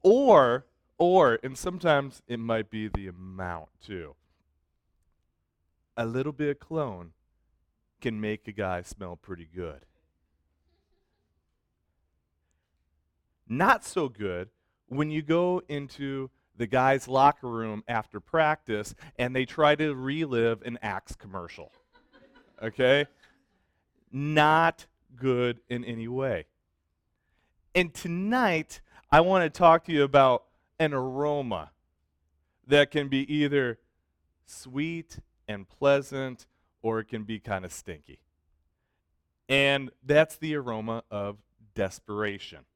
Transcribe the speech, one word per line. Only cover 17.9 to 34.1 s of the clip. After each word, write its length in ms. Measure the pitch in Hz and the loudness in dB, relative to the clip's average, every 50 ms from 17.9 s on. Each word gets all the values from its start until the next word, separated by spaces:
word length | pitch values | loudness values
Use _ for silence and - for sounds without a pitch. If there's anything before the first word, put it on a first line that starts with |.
| 120 110 107 _ - 104 | -6 -6 -6 _ -14 -16
practice 720 | _ _ - 160 156 151 156 - _ - 110 104 107 - - _ - - _ - | _ _ 0 2 2 2 0 -2 _ -6 -6 -6 -6 -8 -14 _ -20 -18 _ -4
and 180 | 123 123 127 | -4 -2 -2
they 80 | 131 131 | -4 -4
try 300 | - - - 151 147 151 | -4 0 4 4 4 4
to 200 | 147 156 151 143 | 4 0 -4 -4
relive 680 | 127 131 135 143 160 160 139 127 117 113 117 113 98 | -6 -6 -6 -4 -4 -4 -2 0 0 2 0 0 -2
an 160 | - 117 120 - | -8 -12 -12 -8
Axe 340 | - 107 95 95 _ - - | -8 -6 -8 -8 _ -12 -20
commercial. 580 | - - 101 95 95 87 82 - - 78 - _ _ _ _ _ _ _ _ _ - - _ _ - _ _ _ - | -18 -18 -14 -12 -12 -12 -12 -16 -20 -20 -20 _ _ _ _ _ _ _ _ _ -20 -20 _ _ -20 _ _ _ -10
Okay? 440 | 110 113 - - 127 127 135 143 143 - _ _ _ _ _ _ _ _ _ _ _ _ _ _ _ _ _ _ _ _ | -10 -8 0 2 4 4 6 4 2 -2 _ _ _ _ _ _ _ _ _ _ _ _ _ _ _ _ _ _ _ _
Not 760 | - 135 143 151 151 151 151 151 156 160 165 165 - - - _ _ _ _ _ 127 | -10 -6 -6 0 2 4 4 6 6 4 4 2 0 -4 -20 _ _ _ _ _ -16
good 460 | 120 127 131 123 123 123 120 120 120 _ _ | -4 -2 0 0 2 0 -2 -2 -6 _ _
in 160 | 123 120 120 | -8 -8 -8
any 240 | 120 117 113 113 117 | -8 -10 -10 -10 -8
way. 380 | 123 131 135 131 107 82 76 _ _ _ _ _ _ _ _ _ _ _ _ _ _ _ _ _ _ _ _ _ _ _ _ _ _ | -6 -4 -4 -2 -4 -4 -6 _ _ _ _ _ _ _ _ _ _ _ _ _ _ _ _ _ _ _ _ _ _ _ _ _ _
And 180 | 175 180 165 | -2 -2 -2
tonight, 880 | _ - - 170 170 175 190 208 240 254 247 202 170 160 156 _ - - - _ _ - _ _ | _ -12 -8 -6 -6 -4 -4 -2 0 0 2 0 0 -2 -4 _ -16 -20 -20 _ _ -20 _ _
I 80 | - 156 | 4 6
wanna 300 | 170 185 190 185 170 151 | 6 6 2 2 2 0
talk 340 | - - 175 165 165 170 _ | 0 6 6 8 8 6 _
to 60 | - | -2
you 120 | 165 147 143 | 2 2 2
about 400 | 135 139 143 135 131 123 117 _ _ _ _ _ _ _ - | 6 6 6 6 6 4 2 _ _ _ _ _ _ _ -2
an 160 | 160 151 143 | -2 0 0
aroma 800 | 131 127 131 127 135 147 151 147 147 135 120 101 82 78 - _ _ _ _ _ _ _ _ _ _ _ _ _ _ _ _ _ _ _ 127 | -4 -4 -4 -4 -4 -2 -2 -2 -2 -4 -4 -6 -6 -8 -12 _ _ _ _ _ _ _ _ _ _ _ _ _ _ _ _ _ _ _ 2
that 240 | 143 147 143 - | 4 4 4 4
can 160 | - 151 143 139 | 0 -4 -2 0
be 240 | 135 135 139 - | -2 -2 -2 -2
either 480 | 147 147 147 143 143 143 131 120 113 _ _ _ _ _ _ _ | 0 0 0 2 2 0 0 0 -6 _ _ _ _ _ _ _